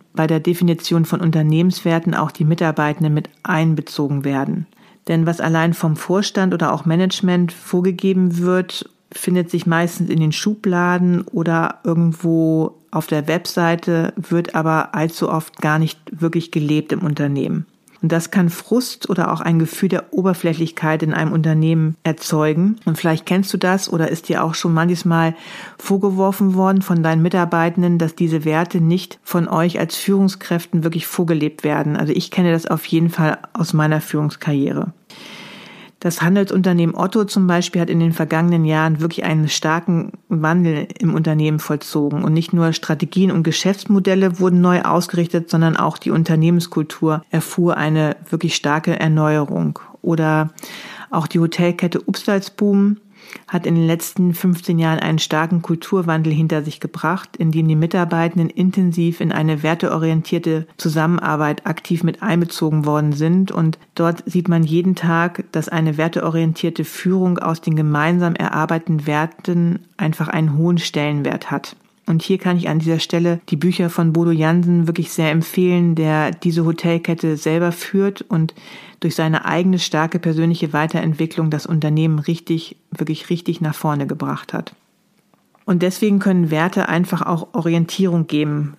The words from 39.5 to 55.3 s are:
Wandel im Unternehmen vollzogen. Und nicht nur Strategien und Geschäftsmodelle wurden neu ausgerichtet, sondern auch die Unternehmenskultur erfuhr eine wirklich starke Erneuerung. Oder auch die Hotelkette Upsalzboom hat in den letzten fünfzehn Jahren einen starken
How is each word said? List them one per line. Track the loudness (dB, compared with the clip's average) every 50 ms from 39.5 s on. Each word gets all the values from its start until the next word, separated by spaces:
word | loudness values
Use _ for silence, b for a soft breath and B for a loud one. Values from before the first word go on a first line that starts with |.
| -2 -2 0 0 0 0 0 0 0 0 0 -4 -10 -16 _ -4
Wandel | -2 0 0 2 2 4 4 2 2 0 -4 -6 -8 -2
im | 0 0 2
Unternehmen | 2 0 0 2 2 2 2 0 -2
vollzogen. | -2 -2 -4 -4 -4 -4 -2 0 0 0 0 -2 0
Und | 2
nicht | 2 2 0 0 2
nur | 2 2 2 0
Strategien | -2 -2 -4 -2 -2 -2 -2 0 2 2 2
und | 2 2
Geschäftsmodelle | 0 0 0 0 0 0 -2 -2 0 2 2 2 4 2 2 4 2 2 2 2
wurden | 2 4 4 6
neu | 6 6 4 2 2
ausgerichtet, | 2 0 0 0 0 -2 -2 -2 0 0 -2 -2 0
sondern | 2 2 4 4 2 2
auch | 0 0 -2 -4
die | -4 -2
Unternehmenskultur | 0 0 2 2 2 2 4 4 4 2 0 0 -2 -4 -4 -4 -4 -2 0 0 0 -2 -4 -4
erfuhr | -4 -4 -4 -2 -2 0 2 2 2 0
eine | 0 0 2 2 2 0 -2 -4 -6 -6
wirklich | -6 -2 -2 -2 -4
starke | -2 -2 0 0 0 0 0 -2 0
Erneuerung. | 2 2 2 4 4 2 2 2 0 -2 -2 -2 -2 -2 -4 -6 -12 -20 -20 -8 -4
Oder | -2 0 0 2 2 2 2 0 -2 B B B B B B B B B B B B
auch | -4 -4 -2
die | 0 0 0
Hotelkette | 0 0 0 0 0 0 0 0 -2 -2 -2 -2
Upsalzboom | -4 -2 -4 -4 -2 -2 -2 -2 -2 -6 -6 -2 0 2 4 4 4 2 2 0 _ B B B B B B B B B
hat | -4 -2 0
in | 2 2
den | 2 4 2
letzten | 2 0 -2 -8 -2 0 2 2 2
fünfzehn | 2 2 0 0 0 -2 -2 0 0
Jahren | 2 2 0 0
einen | 0 0 0 0
starken | 0 0